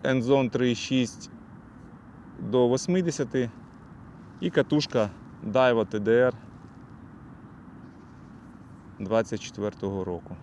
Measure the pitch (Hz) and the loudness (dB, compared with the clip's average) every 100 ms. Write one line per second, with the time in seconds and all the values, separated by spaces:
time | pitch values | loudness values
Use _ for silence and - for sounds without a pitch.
0 | 135 131 117 139 127 127 123 117 - 131 | 2 0 4 4 4 2 2 2 0 0
1 | 120 - - - - - - - - - | 0 -4 -16 -18 -20 -20 -20 -20 -20 -20
2 | - - - - 101 120 123 127 - 180 | -20 -20 -18 -10 0 4 4 2 2 0
3 | 170 151 135 135 120 - - - - - | 0 -2 -2 -2 -2 -6 -20 -20 -20 -20
4 | - - - - 180 160 131 151 143 123 | -20 -18 -20 -6 0 2 2 2 2 2
5 | 104 - - - 110 107 127 117 107 107 | 0 -2 -18 -12 -2 4 6 4 2 0
6 | 104 117 127 120 - - - - - - | 4 6 6 2 -14 -20 -20 -20 -20 -18
7 | - - - - - - - - - - | -20 -20 -20 -18 -20 -20 -20 -18 -20 -20
8 | - - - - - - - - - - | -20 -20 -20 -18 -18 -20 -20 -20 -18 -10
9 | 95 113 113 107 - - 104 - 101 98 | 0 2 2 -4 -8 -4 -4 -4 -4 -2
10 | 92 87 - 92 | -4 -6 -8 -14